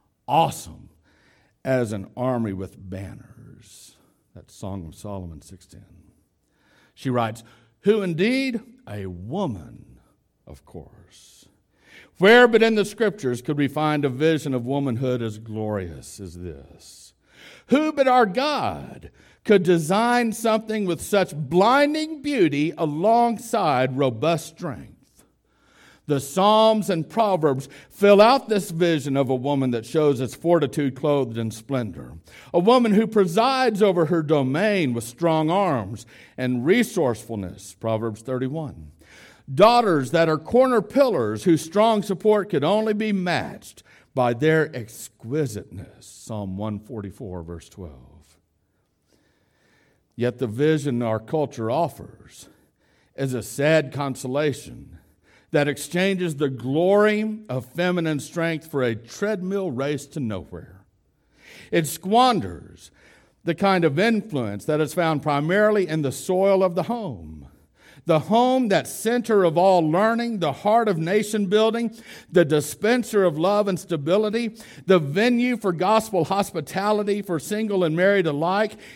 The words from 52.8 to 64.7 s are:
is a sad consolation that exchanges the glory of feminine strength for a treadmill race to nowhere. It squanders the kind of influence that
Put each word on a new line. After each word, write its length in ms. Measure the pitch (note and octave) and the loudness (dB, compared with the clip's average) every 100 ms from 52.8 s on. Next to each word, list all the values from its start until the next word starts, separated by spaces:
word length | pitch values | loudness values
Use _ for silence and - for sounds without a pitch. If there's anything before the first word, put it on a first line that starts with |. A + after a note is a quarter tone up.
| _ _ _ - | _ _ _ -8
is 160 | C#3 | -6
a 100 | B2 | -6
sad 500 | A2 - D3 D#3+ C#3 | -8 -2 2 2 0
consolation 1080 | C3+ C#3+ B2+ B2+ C3+ D3+ C3 - A#1+ C#2+ - _ _ _ _ _ | -4 -6 -6 -6 -2 -2 -2 -10 -18 -20 -20 _ _ _ _ _
that 140 | D3+ D3 | 0 0
exchanges 720 | C#3+ - F3 G3 F#3+ F3+ C#3 | -2 -4 -2 0 0 -4 -2
the 120 | D3 | -4
glory 920 | B2+ B2 D3 F3+ G3+ G#3 G#3 A3 G#3+ - | -4 -4 0 4 4 4 2 -2 -6 -8
of 160 | B2+ | -8
feminine 560 | - E3 F3+ F3+ D#3+ D3 | -6 -4 -2 0 -2 -4
strength 480 | C3 E3+ E3 D#3+ - | -6 -4 -4 -4 -6
for 160 | C#3 | -2
a 100 | B2 | -2
treadmill 800 | A2+ A#2 - G#3 G#3 F#3 G3+ F#3 | -2 -8 -6 -4 -4 -4 -4 -4
race 340 | B2 C#3 D3 - | -4 -4 -4 -8
to 140 | D#3+ | -8
nowhere. 640 | A#2+ F#2+ - E2+ D2 F2+ _ _ _ _ _ _ - - - | -6 -6 -10 -16 -18 -20 _ _ _ _ _ _ -20 -20 -4
It 160 | E3+ D3+ | -2 -2
squanders 1040 | - F#3+ A3+ B3+ G#3 F#2+ E2 - - - _ _ _ _ _ | -6 0 2 4 2 -4 -10 -18 -20 -20 _ _ _ _ _
the 140 | E3 E3+ | -6 -2
kind 280 | G3 F#3 | 2 2
of 140 | E3 C#3 | 2 2
influence 640 | A3 A3 - C#3+ A2 G2+ | 2 0 -2 -6 -4 -6
that 140 | - | -2